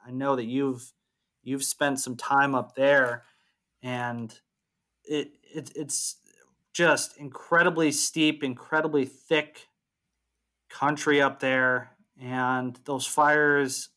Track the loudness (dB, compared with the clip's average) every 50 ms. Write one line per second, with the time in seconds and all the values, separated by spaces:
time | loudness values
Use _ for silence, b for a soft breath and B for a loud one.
0 | -18 -12 -8 -4 -2 0 0 -2 -2 -4 -2 -2 -2 -2 -4 -6 -12 -16 -18 _
1 | _ _ _ _ _ _ _ _ _ -8 -6 -4 -2 -4 -2 0 0 0 0 -2
2 | -4 -6 -6 -8 -4 0 2 2 2 2 0 -2 -4 -4 -2 0 2 4 4 4
3 | 4 2 -2 -6 b b b b b b b b _ _ _ _ -10 -8 -6 -4
4 | -4 -6 -6 -8 -10 -12 -14 -20 _ _ _ _ _ _ _ _ _ _ _ _
5 | _ -6 -6 -6 -6 -8 -12 _ _ _ -12 -12 -12 -10 -10 -10 -6 -4 -4 -2
6 | -2 -4 -6 -10 _ -20 _ _ _ _ _ _ _ _ -2 2 4 4 4 2
7 | 0 -4 -8 -12 -16 -16 -16 -16 -4 0 2 4 4 4 2 2 2 2 2 0
8 | -2 -2 0 2 2 2 2 0 -4 -6 -6 -8 -6 -2 0 0 0 2 0 0
9 | 0 -2 -6 -14 -4 0 0 0 0 -2 -10 -20 -20 _ _ _ _ _ _ _
10 | _ _ _ _ _ _ _ _ _ _ _ _ _ -20 -6 -2 0 0 0 0
11 | 0 2 4 4 4 2 0 -2 -2 0 0 2 2 2 0 0 -4 -8 _ _
12 | _ _ _ -16 -10 -6 -4 -2 0 0 0 -2 -4 -6 -10 -10 _ -8 -6 -4
13 | -4 -2 2 4 4 4 4 4 4 4 4 4 2 0 -4 -6 -8 -12 _